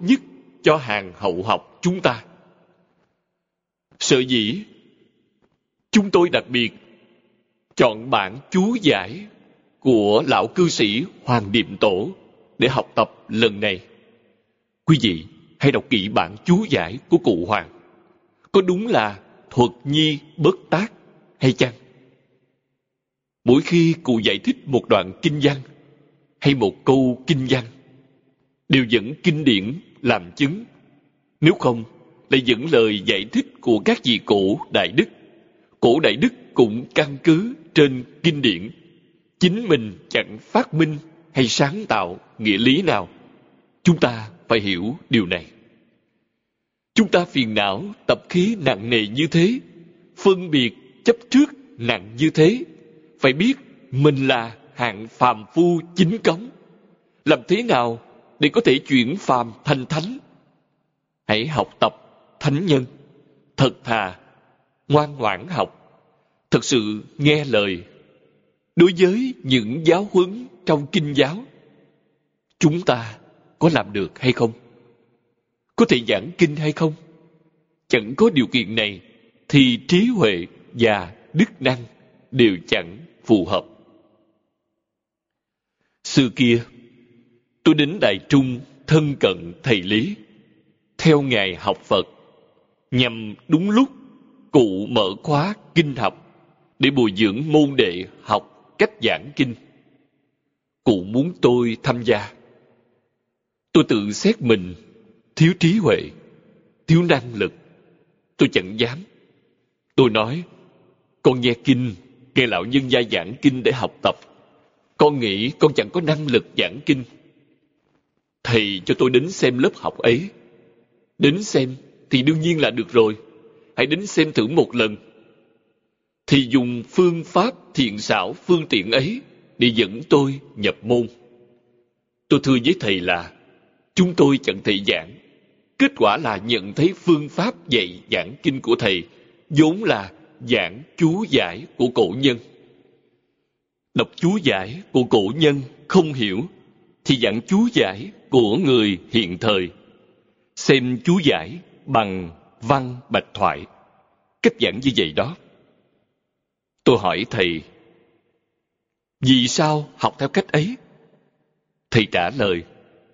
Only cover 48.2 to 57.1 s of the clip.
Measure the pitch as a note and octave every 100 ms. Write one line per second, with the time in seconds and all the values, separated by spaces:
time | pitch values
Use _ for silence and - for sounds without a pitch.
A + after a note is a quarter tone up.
48.2 | - F3 F#3+ A3 C#3 G2+ A2+ A#2 G#2+ A#2+
49.2 | D#3+ E3 F3+ C4 - - - _ _ -
50.2 | G3 F#3+ F3+ D3 A#2+ - - _ - -
51.2 | - C4 D4 - - - A#2 G#2+ G2 A#2
52.2 | D#3 D#3+ D#3+ B3 E4+ - - _ _ -
53.2 | C3+ C#3 A3+ C4+ - - - C3 D3 C3+
54.2 | C3+ B2 A2+ G#2+ - - A#2+ G2+ A2+ -
55.2 | B2 G#2+ G#2+ - F3 E3+ E3+ - E3+ A3
56.2 | - E3 B3 - _ _ _ _ _